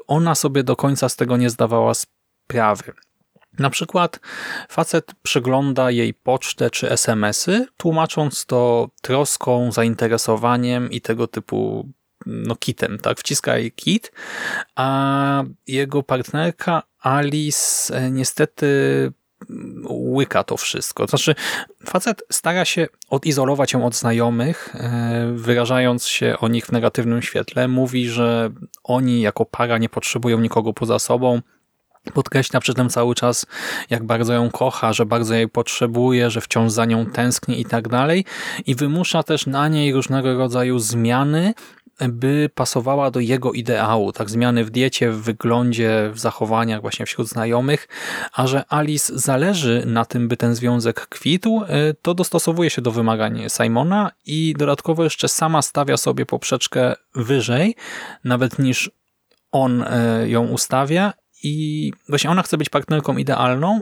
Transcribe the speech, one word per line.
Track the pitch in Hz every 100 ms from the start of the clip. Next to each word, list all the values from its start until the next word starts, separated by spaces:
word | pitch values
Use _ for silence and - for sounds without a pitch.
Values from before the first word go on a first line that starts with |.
| -
ona | 151 170
sobie | 151 147 139
do | 131 123
końca | 139 139 127
z | -
tego | 123 123
nie | 123
zdawała | 117 113 117 113
sprawy. | 113 - _ _ _ _ 123 110 101 - - _ _ _ _ _ -
Na | 139
przykład | - 165 185 175 - - - - - -
facet | - 165 170 - -
przegląda | - 147 123 131 139 131 127
jej | 120 117
pocztę | 110 - 131 - - 120
czy | - 123
S | 123 -
M | 113
S-y, | 104 - - 202 254 _
tłumacząc | 170 160 160 - 147 - -
to | 123 123 117 117 -
troską, | - 131 143 - - 123 123
zainteresowaniem | 113 117 113 117 113 - 110 117 123 123 123 123
i | 113
tego | - 113 120
typu, | - - 107 107 110 131 - _ _ -
no, | 113 110 113
kitem, | - - - 107
tak? | - 113
Wciska | - 143 - 123
jej | 117
kit, | - - 202 - - - - - - - -
a | 131 135 139 139 139 139 131 - -
jego | 135 139 143
partnerka | 135 131 123 147 170 165 - 165 - _
Alice, | 131 139 143 151 151 143 - - - 127
e, | 127
niestety, | 131 127 - 151 - 147 139 135 135 135 - _ _ -
mm, | - - - -
łyka | 123 127 131 135 -
to | - -
wszystko. | - - - - -
Znaczy, | 147 - 151 - - - -
facet | - 185 240 214 -
stara | - 165 180
się | 170 - 160 - -
odizolować | 135 160 139 131 139 135
ją | 127 120
od |
znajomych, | 117 120 113 117 117 127 170 -
e, | - 120 120 117 120 117
wyrażając | 120 113 120 120 127 127 123 -
się | - 120 113
o | 110
nich | 117 -
w |
negatywnym | 120 117 - 117 117
świetle. | 120 - - - 127
Mówi, | 127 131 127 120
że | 117 117 117 113 123 - -
oni | - 123 127 120
jako | 104 -
para | 113 - 120 113
nie | 113
potrzebują | - - 120 120 113
nikogo | 113 117 110
poza | 104 113 113
sobą. | - 123 127 120 - _ _ _ _ _ -
Podkreśla | - - 135 127 127
przy | -
tym | 120 123
cały | 120 120
czas, | 120 123 117 - - - - -
jak | 135
bardzo | 113 113 117
ją | 120 117
kocha, | - 127 - 117
że | 107 110
bardzo | 117 113
jej | 113 113
potrzebuje, | - 113 - 120 117 127 123 120
że | 113
wciąż | - 120 113
za | 110
nią | 113 113 110
tęskni | - 123 123 - 123
i |
tak | 117 117 113
dalej. | 120 139 175 190 - - - -
I |
wymusza | 123 143 160 180 165
też | 156 156 -
na | 135 151
niej | 156 147
różnego | 135 127 135 131 127
rodzaju | 131 123 127 123
zmiany, | 107 117 113 123 139 156 185 226 - - _ _ 131
by | 120 131 147 147
pasowała | - 127 131 120 139 139
do | 127
jego | 117 131 127
ideału. | - 117 117 107 113 101
Tak, | - 104
zmiany | 110 123 120
w | 110
diecie, | 117 131 - 123
w | 110
wyglądzie, | 110 107 117 117 123 117 113 110 107
w | 110
zachowaniach | 117 - 110 110 113 107
właśnie | 107 - 107
wśród | - 113
znajomych. | 117 113 117 131 147 - - - - -
A | - 131
że | 135 135
Alice | 147 151 151 - 135
zależy | 135 131 170 196 135 117 120
na | 113
tym, | 120 120 120
by | 120
ten | 120
związek | 117 120 120 113 113 -
kwitł, | - 131 180 226 220
y, | 202 143 151 151
to | -
dostosowuje | 175 180 175 - 165 165
się | -
do | 123
wymagań | 113 113 110 110 113 110
Simona | - 113 113 156 202 196 - -
i | 151 160 151
dodatkowo | 147 143 - 160
jeszcze | 165 - -
sama | - 160 160
stawia | - - 139 135
sobie | - 131 127
poprzeczkę | 123 - 127 - 131 127 127 _
wyżej, | - 117 135 110 123 190 233 - - - -
nawet | 127 123 127 -
niż | 131 127 - - _ _ _ _ _
on, | 139 131 123
y, | 117 123 117 113 113
ją | 117 117
ustawia. | 120 - 131 139 170 202 - _ _ 147
I | 151 156 151 147 - -
właśnie | 147 147
ona | 180
chce | 180 156
być | 151
partnerką | 147 - 156 - 131
idealną, | 135 135 127 127 165 220